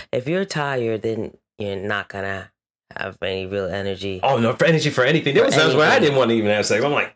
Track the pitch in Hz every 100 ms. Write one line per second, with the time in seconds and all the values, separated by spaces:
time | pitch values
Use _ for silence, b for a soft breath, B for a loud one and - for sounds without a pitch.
0 | B 123 127 180 196 160 143 135 113 110
1 | 113 110 104 - _ - 104 98 101 104
2 | 95 98 98 95 92 _ _ _ _ -
3 | 98 101 92 95 92 101 92 98 98 92
4 | 98 92 120 131 113 - 151 160 135 -
5 | 127 160 147 147 - - - 131 156 262
6 | 160 139 117 113 104 104 98 107 143 135
7 | 95